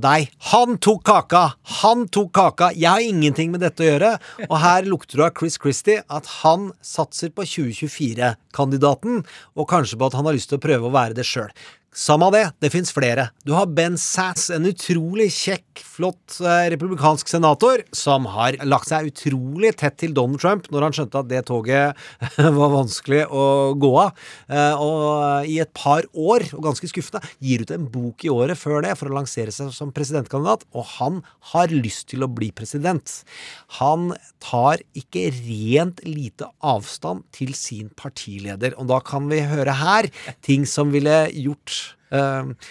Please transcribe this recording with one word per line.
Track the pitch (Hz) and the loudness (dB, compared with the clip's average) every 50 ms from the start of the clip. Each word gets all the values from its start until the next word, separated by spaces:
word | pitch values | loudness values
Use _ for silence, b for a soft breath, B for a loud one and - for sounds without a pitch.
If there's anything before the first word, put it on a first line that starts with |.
deg. | 127 135 147 160 147 - - _ - - | 2 4 4 4 2 -2 -6 _ -2 2
Han | - 233 247 240 240 | 4 4 4 4 2
tok | 175 - 208 220 185 - | 2 2 2 2 4 4
kaka! | 208 208 180 - - 170 175 175 151 - - _ - - - - | 6 6 6 4 4 4 6 6 4 2 -4 _ -12 -6 2 4
Han | 214 233 240 240 - | 4 4 4 0 0
tok | - 202 208 170 - | 0 0 -2 2 4
kaka! | 196 185 160 - - 175 180 - | 4 4 4 4 4 2 2 2
Jeg | 175 160 165 | 2 4 4
har | 185 220 | 4 4
ingenting | 233 226 202 165 151 147 135 151 165 165 175 | 2 0 2 2 2 2 2 2 -2 -2 -2
med | 175 | -2
dette | 180 160 - - | -2 -2 0 2
å | 165 160 147 | 2 4 4
gjøre. | 143 185 226 226 - B B B B 214 - | 4 4 2 2 0 B B B B -6 -2
Og | 165 156 | 0 2
her | 160 180 175 185 190 | 4 4 4 2 2
lukter | 196 185 135 - - - | 0 -2 -4 -4 -6 0
du | 131 156 | 0 2
av | 170 - - | 2 0 -2
Chris | 165 165 - | -4 -4 -4
Christie | - - 143 135 - - 202 214 208 - - | -2 -2 -2 -2 0 0 0 0 0 -2 -6
at | 143 151 - - - - - | -10 -10 -10 -10 -12 0 2
han | 160 165 185 202 190 - _ - | 4 4 4 0 -8 -12 _ -18
satser | - - - 156 - - - - 165 | -10 -6 -6 -6 -4 -6 -8 -8 -8
på | - 208 190 | -8 -8 -10
tjue | - - - 147 120 110 - 156 143 - - 156 120 113 117 123 123 110 | -8 -4 -4 -4 -4 -4 -6 -8 -10 -6 -4 -4 -4 -2 0 0 -2 -2
tjuefire-kandidaten, | - _ _ - - 139 135 139 135 143 143 139 - - 226 247 220 147 B B B B B B | -2 _ _ -4 -2 -2 -2 0 2 2 2 2 0 -2 -4 -4 -4 -4 B B B B B B
og | 147 151 - | -8 -2 0
kanskje | 175 170 135 104 - 113 | 2 0 0 0 -2 -2
på | 131 135 | -2 -2
at | 127 131 | 0 -2
han | 143 156 | 0 0
har | 151 | 0
lyst | 120 - - 143 | -2 -2 -2 -4
til | 135 | -2
å | - | 0
prøve | 156 139 120 117 123 | 0 0 0 0 2
å | 135 | 2
være | 135 120 113 110 120 | 2 2 2 -2 -4
det | 117 - | -4 -4
selv. | - 131 107 104 B B B B B B B B _ | -4 -6 -8 -8 B B B B B B B B _
Samme | - - - 151 156 175 190 196 | -8 0 2 4 4 6 6 6
det, | 214 214 165 - - | 4 2 2 -2 -2
det | - 143 - | -2 -2 0
finnes | 175 180 - | 0 -2 -2
flere. | - 147 131 120 120 123 131 113 - _ _ | -2 -2 0 0 0 0 -2 -4 -6 _ _
Du | 143 151 | -2 0
har | 180 202 180 | 0 0 2
Ben | 151 165 165 175 180 | 2 0 0 0 0
Sass, | 170 - - - 185 185 185 175 - - - | -2 -4 -4 -2 -2 -2 -2 -2 -4 -4 -4
en | 175 156 165 | -2 0 0
utrolig | 190 180 - - - 180 170 160 170 190 220 220 190 | 0 -2 -2 -2 -2 0 0 0 -2 0 0 0 0
kjekk, | - - - 190 190 185 - _ _ - | 0 -2 -4 -4 -4 -6 -8 _ _ -20
flott, | - - - - 175 185 175 - _ - - - 180 | -20 -20 -8 -4 -4 -4 -4 -6 _ -18 -10 -4 0
eh, | 175 170 175 175 170 170 | 2 2 4 4 2 0
republikansk | 147 165 185 185 147 139 156 156 147 - - | -2 -2 -4 -2 2 4 4 4 4 0 -2
senator, | - 170 165 156 147 - 220 247 262 233 - - - | 0 4 4 4 4 6 4 4 4 4 0 -6 -10
som | - - 147 139 135 127 | -4 0 2 2 2 2
har | 104 92 107 117 131 135 131 143 | -2 -2 0 0 0 0 -2 0
lagt | 139 139 127 - - | 2 2 2 2 0
seg | 165 156 156 151 - | -2 -2 -2 -4 -8
utrolig | - - 151 135 131 127 131 143 170 214 226 - - | -6 -4 -4 -4 -2 -4 -6 -2 2 2 2 2 2
tett | 151 143 - - 165 | -2 -4 -2 -4 -6
til | 165 151 | -2 0
Donald | 135 123 127 143 139 - | 0 0 0 0 0 0
Trump | 180 202 196 170 - 151 | 0 0 0 -4 -4 -2
når | 143 147 156 | -2 -2 0
han | 139 | -2
skjønte | 151 151 107 - 139 | -4 -6 -4 -4 -6
at | 135 120 | -4 -2
det | 127 127 120 | -4 -4 -4
toget | - 123 117 110 120 131 139 143 147 143 B B B B B | -2 -4 -4 0 2 2 2 2 2 -2 B B B B B
<laughs> | 123 127 - - 147 160 147 143 | -10 -6 2 4 4 6 6 6
var | 147 143 143 | 4 4 4
vanskelig | 139 131 110 92 - - - 135 151 151 - | 2 0 0 -4 -8 -2 0 0 0 0 0
å | 143 135 139 139 139 139 139 135 143 143 | 0 0 2 4 4 2 2 0 0 2
gå | 143 139 127 151 196 | 4 4 6 6 4
av. | 190 B B B B B B B B | 2 B B B B B B B B
Eh, | 131 147 147 147 151 | 0 2 2 2 2
og | 143 147 151 160 156 151 151 151 147 147 143 143 143 143 | 0 0 -2 0 0 0 0 0 0 0 0 0 0 -2
i | 156 156 160 156 | -2 -2 -4 -4
et | - _ - | -4 _ -4
par | - 143 143 160 165 - | 2 2 2 2 2 -2
år, | - 170 156 180 226 240 196 160 147 | -6 -2 0 2 2 2 2 -2 -8
og | 143 156 | -6 -4
ganske | 156 131 - - - | -4 -4 -4 -6 -8
skuffende, | - 180 147 - - 202 B B B B | -8 -8 -8 -8 -10 -12 B B B B
gir | 135 131 127 120 113 | -2 -2 0 0 -2
ut | - | -4
en | - 180 156 | -6 -8 -8
bok | 123 113 127 123 120 113 - - | -6 -6 -6 -6 -6 -8 -6 -4
i | 160 135 | -2 0
året | 120 123 151 180 - | 2 2 0 -2 -4
før | - 151 151 147 151 | -4 -2 -2 -2 -2
det | 190 190 - | -2 -4 -6
for | 156 | -6
å | 139 135 | -6 -6
lansere | 139 139 123 - 123 113 107 104 | -6 -6 -6 -6 -8 -8 -8 -8
seg | - 139 139 | -10 -10 -10
som | 127 - 151 143 - | -10 -10 -12 -10 -6
presidentkandidat, | 147 147 127 151 147 120 - - 139 147 185 226 - - _ - | -6 -6 -4 -4 -4 -4 -4 -6 -4 -2 -2 -2 -2 -4 _ -12
og | 127 117 - - | -12 -12 -12 -8
han | - 127 139 185 180 b b b b _ - - | -4 -4 -4 -4 -6 b b b b _ -4 0
har | 170 180 165 | 0 2 2
lyst | 160 143 117 104 - - - - | 2 0 -2 -2 -6 -8 -12 -10
til | - 131 139 | -6 -6 -6
å | 131 120 113 | -6 -4 -6
bli | 117 107 | -6 -8
president. | - - 110 - - 147 143 180 185 151 - - - - B B B B B B B B B B - - | -8 -10 -14 -10 -8 -4 -2 -2 -2 -2 -4 -8 -14 -16 B B B B B B B B B B -8 -2
Han | 131 143 156 170 175 175 - - - - _ _ - | 0 0 0 0 -2 -4 -6 -10 -14 -20 _ _ -10
tar | - - 120 123 139 160 - - _ _ 147 | -4 -2 2 2 2 2 0 -4 _ _ -16
ikke | - - - 185 180 165 | -16 -8 -6 -4 -2 -2
rent | 131 123 120 117 113 104 110 110 123 147 170 180 175 - - | -4 -4 -8 -8 -8 -6 -2 2 2 2 2 0 -4 -8 -12
lite | 170 151 147 139 107 - - - - - _ | -10 -8 -8 -8 -10 -10 -14 -16 -16 -14 _
avstand | - 147 123 104 98 - - - - 160 180 190 - _ | -2 -2 -2 -2 -4 -8 -14 -10 -8 -8 -8 -10 -12 _
til | - - 135 131 139 | -12 -10 -10 -8 -8
sin | - - - 120 104 107 104 - | -10 -10 -10 -10 -12 -12 -14 -16
partileder, | - - 139 - - - 107 98 101 98 101 101 95 117 127 - - 131 | -16 -16 -16 -14 -14 -14 -12 -12 -12 -12 -12 -8 -6 -4 -6 -4 -6 -2
og | 123 | 0
da | 127 127 | 0 0
kan | - - - 139 143 143 | 0 -2 -6 -6 -2 -2
vi | 156 156 147 | 0 0 0
høre | 143 151 147 135 135 139 135 | 0 -2 -2 0 0 0 0
her | 156 180 202 220 220 - B B B B B B - | 2 2 2 2 2 -2 B B B B B B 0
ting | - 139 135 143 | 0 2 2 2
som | - - - 147 147 | 0 -2 0 0 2
ville | 143 143 143 151 151 160 156 156 | 2 2 2 4 4 4 2 0
gjort | - 147 127 139 147 - _ - - - - - - _ _ _ 135 | -2 -6 -6 -6 -6 -6 _ -10 -10 -10 -10 -12 -16 _ _ _ -2
eh, | 139 139 139 135 135 131 135 120 B B B | -2 0 0 -2 -4 -6 -8 -10 B B B